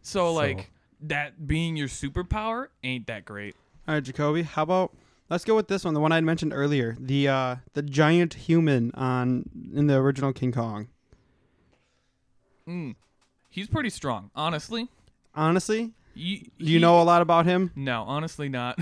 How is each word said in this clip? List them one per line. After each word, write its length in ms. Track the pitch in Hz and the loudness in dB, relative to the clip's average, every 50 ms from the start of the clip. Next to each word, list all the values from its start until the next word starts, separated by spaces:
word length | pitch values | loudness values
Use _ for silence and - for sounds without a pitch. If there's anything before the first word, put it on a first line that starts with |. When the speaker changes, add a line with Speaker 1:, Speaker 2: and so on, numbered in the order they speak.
Speaker 1:
So, 240 | - - - 190 175 | -12 -6 -2 0 0
Speaker 2:
So 60 | 170 165 | 0 0
Speaker 1:
like, 360 | 156 147 139 113 95 - - _ _ _ _ _ _ | 0 0 -2 -2 -6 -10 -14 _ _ _ _ _ _
that 460 | 151 151 147 143 147 143 - 165 156 | -8 -6 -6 -6 -6 -8 -12 -8 -4
being 320 | 139 156 160 170 165 160 151 | -2 -2 0 0 -2 -2 -4
your 100 | 139 127 | -6 -6
superpower 760 | - - 151 139 - 180 180 - 220 214 214 226 226 247 269 - _ _ - | -6 -8 -8 -6 -6 -6 -4 -4 -4 -4 -2 -4 -4 -6 -8 -10 _ _ -8
ain't 220 | 127 127 123 107 | -6 -6 -6 -8
that 180 | - 113 101 - | -10 -12 -12 -12
great. 320 | - 104 101 101 101 - _ _ _ _ - - - | -14 -12 -12 -12 -12 -14 _ _ _ _ -12 -6 -4
Speaker 3:
All 60 | 156 | -2
right, 100 | 151 131 | -2 -2
Jacoby, 380 | 135 131 - 147 147 151 170 | -4 -4 -2 0 0 0 0
how 220 | 170 147 - 156 156 | -2 -2 -2 -2 0
about, 280 | 165 185 185 185 - - _ _ _ _ _ _ - | 2 2 2 0 -2 -4 _ _ _ _ _ _ -6
let's 160 | 165 175 - | -6 -2 0
go 100 | 226 220 | 2 2
with 120 | 220 - - | 2 2 0
this 180 | 202 185 - | -4 -2 -2
one, 80 | 175 156 | -2 0
the 60 | 147 | 2
one 120 | 151 160 | 2 2
I 40 | 165 | 2
had 80 | 165 160 | 2 2
mentioned 280 | 160 165 160 165 151 | 2 0 0 -2 -2
earlier, 420 | - 139 143 147 147 135 120 113 117 117 | -2 0 0 0 2 0 0 -2 -6 -6
the, 280 | 131 131 139 139 139 139 | -4 -2 0 2 2 2
uh, 280 | 135 135 131 127 127 127 - _ | 2 0 0 -2 -4 -8 -12 _
the 80 | - 147 | -8 -6
giant 540 | 147 143 135 147 156 156 170 175 175 165 - | -6 0 2 4 4 6 6 4 4 2 -2
human 560 | - - - 160 165 165 151 139 120 117 120 | -6 0 2 4 4 4 4 4 2 2 0
on, 560 | - - 135 127 127 127 123 127 123 127 - - - - - - - | -2 -4 -2 -2 0 0 0 0 -2 -2 -4 -8 -12 -16 -14 -6 -2
in 120 | 143 147 | 0 2
the 80 | 147 135 | 4 4
original 380 | 135 131 139 135 135 139 139 127 | 4 4 2 2 0 -2 -2 -2
King 180 | - 127 127 | -2 -2 -2
Kong. 360 | 120 123 117 113 104 104 104 - _ _ _ _ _ _ _ _ _ _ _ _ _ _ _ _ _ _ _ _ _ _ _ _ _ _ _ _ _ _ _ _ _ _ _ 170 | -2 -2 -4 -4 -6 -8 -12 -14 _ _ _ _ _ _ _ _ _ _ _ _ _ _ _ _ _ _ _ _ _ _ _ _ _ _ _ _ _ _ _ _ _ _ _ -12
Speaker 1:
Mm. 280 | 175 180 156 127 - - _ _ _ _ _ _ _ _ _ _ | -10 -8 -8 -10 -12 -16 _ _ _ _ _ _ _ _ _ _
He's 200 | - 185 202 - | -12 -10 -6 -4
pretty 220 | - 311 269 214 | -2 -2 -2 -4
strong, 400 | - - - 135 117 98 98 - - | -4 -4 -4 -4 -4 -6 -8 -10 -6
honestly. 540 | 135 151 170 160 151 - - 226 226 240 - _ _ _ _ _ _ _ _ - | -4 -4 -2 -4 -4 -6 -6 -6 -6 -8 -8 _ _ _ _ _ _ _ _ -4
Speaker 3:
Honestly? 580 | 151 156 160 175 185 - - 214 226 233 226 - _ _ _ - | 0 2 2 2 2 2 0 -2 -2 -4 -6 -10 _ _ _ -16
Speaker 1:
You, 240 | - 156 180 202 - | -10 -8 -8 -8 -8
Speaker 3:
Do 80 | - - - - 165 | -12 -18 -12 -6 0
you 100 | 156 165 | 4 6
Speaker 1:
he 40 | 165 | 6
Speaker 3:
know 220 | 170 170 175 170 | 8 8 8 8
a 40 | 170 | 8
lot 180 | 170 170 170 | 6 6 6
about 240 | 170 165 170 170 165 | 4 4 4 4 4
him? 240 | 180 180 180 190 170 - | 4 2 2 0 -2 -4
Speaker 1:
No, 260 | 135 139 135 120 113 | -6 -4 -4 -4 -4
honestly 460 | 107 - 139 151 160 160 - - 147 139 | -4 -4 -4 -4 -6 -6 -8 -8 -8 -6
not. 300 | 131 123 120 123 - - | -6 -4 -6 -6 -6 -8